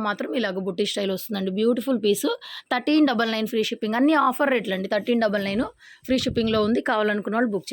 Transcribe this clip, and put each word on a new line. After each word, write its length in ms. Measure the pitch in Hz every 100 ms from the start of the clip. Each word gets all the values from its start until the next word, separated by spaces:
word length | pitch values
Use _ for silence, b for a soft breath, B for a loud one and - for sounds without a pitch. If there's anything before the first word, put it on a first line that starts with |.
| 214
మాత్రం 240 | 202 311 294
ఇలాగ 220 | 202 185
బుట్టి 220 | 190 175 208
స్టైల్ 200 | 202 196
వస్తుందండి. 380 | 185 - 202 190 190
బ్యూటిఫుల్ 420 | 226 247 262 240 208
పీస్, 200 | 202 - 480 B B -
థర్టీన్ 340 | 247 269 302 285
డబల్ 200 | 226 226 220
నైన్ 120 | 220
ఫ్రీ 100 | 220 208
షిప్పింగ్. 280 | - 208 226
అన్ని 140 | 285 302
ఆఫర్ 260 | 262 247 277
రేట్లు 200 | 247 185 185
అండి, 120 | 190
థర్టీన్ 280 | 208 226 233 214
డబల్ 180 | 196 196
నైన్ 160 | 202 370 - B B -
ఫ్రీ 100 | 254
షిప్పింగ్‌లో 360 | 262 240 220 220 208
ఉంది, 140 | 240 -
కావాలనుకున్న 480 | 214 214 208 202 220
వాళ్ళు 140 | 247
బుక్ 140 | 196 -